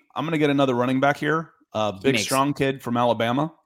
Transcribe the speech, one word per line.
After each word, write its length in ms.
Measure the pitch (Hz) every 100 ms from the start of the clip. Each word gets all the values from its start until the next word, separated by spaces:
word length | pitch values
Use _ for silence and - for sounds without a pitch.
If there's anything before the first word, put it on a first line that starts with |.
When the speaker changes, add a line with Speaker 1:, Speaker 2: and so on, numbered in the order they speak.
| _ -
Speaker 1:
I'm 100 | 156
gonna 120 | 160
get 120 | 147
another 260 | 143 135 123
running 240 | 123 131
back 180 | 139 143
here. 340 | 147 160 156 _ _
Uh, 200 | 110 107
Speaker 2:
He 60 | 95
Speaker 1:
big, 100 | 131 117
Speaker 2:
makes 100 | 101
Speaker 1:
strong 280 | 135 143
kid 280 | 143 135 135
from 120 | 120 120
Alabama. 560 | 120 110 117 131 160 -